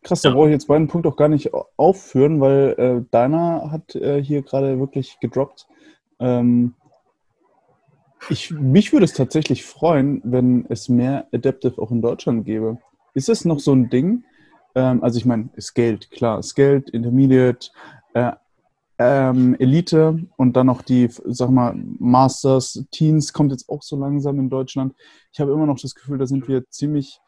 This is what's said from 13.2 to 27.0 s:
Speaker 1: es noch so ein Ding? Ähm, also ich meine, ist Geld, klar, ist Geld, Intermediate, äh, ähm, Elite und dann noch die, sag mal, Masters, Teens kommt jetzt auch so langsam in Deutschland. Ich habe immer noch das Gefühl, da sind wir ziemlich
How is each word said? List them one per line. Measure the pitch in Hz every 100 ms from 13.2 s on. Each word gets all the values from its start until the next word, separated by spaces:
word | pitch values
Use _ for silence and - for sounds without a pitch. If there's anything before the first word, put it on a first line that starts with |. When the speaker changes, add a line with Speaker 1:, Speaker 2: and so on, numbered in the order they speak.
| 135
Speaker 1:
es | 226
noch | 170 147
so | 147
ein | 131 117
Ding? | 127 170 240 _ _ _ _ _
Ähm, | 131 131 123
also | 123 117
ich |
meine, | 117 117 117
ist | - -
Geld, | - 117 104 -
klar, | - 117 107
ist | -
Geld, | - 139 139 135
Intermediate, | 117 117 127 135 131 127 123 - _ - - _
äh, | 120 120 - _ _ _ _ _ -
ähm, | 127 139 131 127 127 123
Elite | 131 156 175 160 160 160 170 -
und | 127
dann | 123 127
noch | 127
die, | - 127 120 -
sag | - 120 127
mal, | 131 120 - - -
Masters, | 123 127 131 - 135 135 - 117 139
Teens | - 156 156 143
kommt | - 147
jetzt | 131 -
auch | 151
so | - 143
langsam | 139 143 143 139
in | 135
Deutschland. | 131 131 139 131 _ _ _ _
Ich | -
habe | 143
immer | 147
noch | 151 127
das | 131
Gefühl, | - 135 139
da |
sind | 131 139 131
wir | 131 127
ziemlich | - 147 147